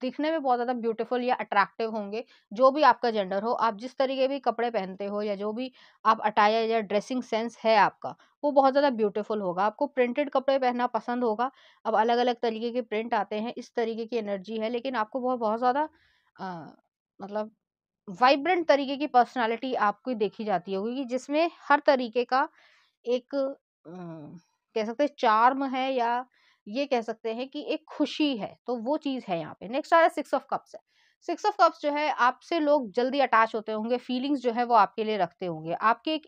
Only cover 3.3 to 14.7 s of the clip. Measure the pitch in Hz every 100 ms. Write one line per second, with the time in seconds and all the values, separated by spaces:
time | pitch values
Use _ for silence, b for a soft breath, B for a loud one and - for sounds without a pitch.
3.3 | 196 226 - 226 202 254 - 262 269 262
4.3 | 277 254 226 240 226 190 185 202 208 214
5.3 | 196 208 220 254 b b b 214 220 220
6.3 | 214 208 220 220 226 196 202 - 254 240
7.3 | 220 233 - 226 220 170 - 127 123 b
8.3 | _ 294 277 269 269 285 226 208 214 208
9.3 | 214 190 175 208 214 285 - 240 247 285
10.3 | 269 262 269 254 240 240 226 226 240 247
11.3 | 214 254 b b b - 208 226 240 247
12.3 | 233 240 220 233 240 233 214 233 226 196
13.3 | 214 233 - 240 - 226 226 226 233 208
14.3 | 202 185 220 220